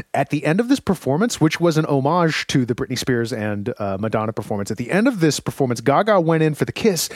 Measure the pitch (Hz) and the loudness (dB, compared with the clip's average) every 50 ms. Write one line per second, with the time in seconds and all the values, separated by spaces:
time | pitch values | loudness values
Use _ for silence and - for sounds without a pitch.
0 | - _ - 135 143 - 147 151 - 147 165 208 240 247 277 - - - - - | -10 _ -2 -2 -2 0 -2 -2 0 0 0 2 2 2 0 0 0 -2 -2 -2
1 | - 131 135 165 226 240 - - 156 156 - - 170 175 147 156 156 - 143 139 | 0 -2 0 0 0 0 0 2 0 2 2 2 2 2 2 2 2 2 0 2
2 | 131 143 170 180 170 160 - - - - - 143 123 113 120 - 131 - 131 - | 2 2 2 2 2 2 0 -2 -4 0 0 0 2 0 -2 -4 -4 -6 -6 -4
3 | - - 123 117 117 113 123 110 104 107 104 101 101 120 - - 104 98 98 95 | -2 0 0 0 0 -2 -4 -4 -4 -4 -4 -4 -4 -6 -6 -4 -4 -4 -4 -2
4 | 107 110 107 110 107 110 - - 104 - 107 101 101 - 107 - 120 117 143 196 | -4 -2 -2 -2 -2 -2 -4 -6 -6 -6 -4 -6 -4 -6 -6 -6 -4 -2 0 2
5 | 226 285 240 180 160 151 - - - - - - 139 123 120 117 117 143 139 165 | 2 2 2 2 2 2 2 0 -4 -6 -4 -2 -2 -2 -2 -2 2 2 2 4
6 | 208 220 208 185 160 160 165 160 156 156 151 - 131 - - - - 220 180 151 | 4 4 2 2 4 2 2 2 2 2 0 0 -2 -4 -2 0 0 2 2 0
7 | - - - | -4 -6 -8